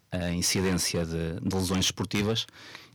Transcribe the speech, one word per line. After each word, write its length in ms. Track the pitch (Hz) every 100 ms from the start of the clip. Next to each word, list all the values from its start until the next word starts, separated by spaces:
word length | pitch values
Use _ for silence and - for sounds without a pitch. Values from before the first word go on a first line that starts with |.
| -
a 180 | 90 87
incidência 720 | 87 90 101 95 90 - 87
de, 360 | 82 82 82 82
de 140 | 95 95
lesões 300 | 90 92 -
esportivas 600 | - 98 104 104 113 - - - - -